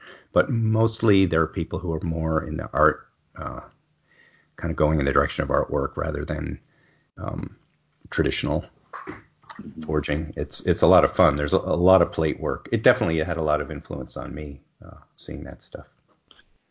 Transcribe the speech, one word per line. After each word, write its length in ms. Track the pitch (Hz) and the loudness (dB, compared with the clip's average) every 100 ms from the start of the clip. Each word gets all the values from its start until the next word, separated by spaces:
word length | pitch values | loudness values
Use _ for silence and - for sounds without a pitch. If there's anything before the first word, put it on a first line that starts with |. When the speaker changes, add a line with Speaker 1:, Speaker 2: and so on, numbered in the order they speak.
| - - _ | -20 -20 _
Speaker 1:
but 200 | - - | 2 2
mostly 760 | 117 110 110 113 - 113 98 92 | 2 2 2 2 2 4 6 4
there 160 | 82 | 2
are 60 | 82 | 0
people 320 | - 80 82 | -2 -4 -4
who 120 | 85 | -4
are 100 | 80 | -4
more 420 | 85 82 80 78 | -2 -2 0 -2
in 140 | 76 80 | -2 -6
the 120 | 78 | -4
art, 340 | 71 76 - - _ _ - | 4 4 4 -4 _ _ -12
uh, 240 | 73 64 - _ _ _ _ _ _ _ _ - | -12 -12 -16 _ _ _ _ _ _ _ _ -8
kinda 140 | 85 73 | -4 0
going 240 | 78 78 | 2 2
in 60 | 69 | 2
the 80 | |
direction 280 | 67 71 - | 2 0 0
of 80 | 71 | -2
artwork 480 | 71 69 73 67 - | 0 0 -2 -2 -4
rather 260 | 78 73 73 | -4 -4 -4
than, 340 | 76 76 73 _ _ _ _ _ - | -4 -6 -8 _ _ _ _ _ -10
um, 380 | 92 50 - - _ _ _ _ - | -8 -6 -8 -12 _ _ _ _ -8
traditional 520 | - 71 - 76 76 - _ _ - - - - _ - - | -2 0 0 -2 -2 -4 _ _ -16 -14 -16 -18 _ -20 -16
Speaker 2:
Mm-hmm. 220 | - 80 | -14 -10
Speaker 1:
forging. 500 | 78 78 71 73 76 71 | -4 -2 -2 -4 -4 -6
It's, 240 | 71 - - | -6 -4 0
it's 160 | 85 | 0
a 60 | - | 4
lot 180 | 92 78 | 6 6
of 100 | - | 4
fun. 220 | 85 71 | 4 2
There's 160 | 71 | 0
a, 60 | 90 | 0
a 180 | - 80 | 0 2
lot 240 | 90 92 | 6 6
of 100 | 85 | 4
plate 300 | - 80 73 | 0 -2 -2
work. 260 | 76 64 - | -4 -6 -4
It 100 | 117 | 2
definitely 360 | 127 120 95 80 | 4 4 2 0
had 180 | 80 80 | -2 -2
a 40 | |
lot 200 | 78 73 | 0 0
of 100 | 69 | -2
influence 460 | 73 - 69 64 65 | -8 -8 -10 -8 -10
on 180 | 65 73 | -8 -8
me, 240 | 73 69 _ - - | -10 -12 _ -20 -20
uh, 120 | - - - | -20 -20 -16
seeing 300 | - 73 71 | -12 -10 -10
that 180 | - | -14
stuff. 220 | - - - _ _ _ _ _ _ _ _ | -14 -16 -16 _ _ _ _ _ _ _ _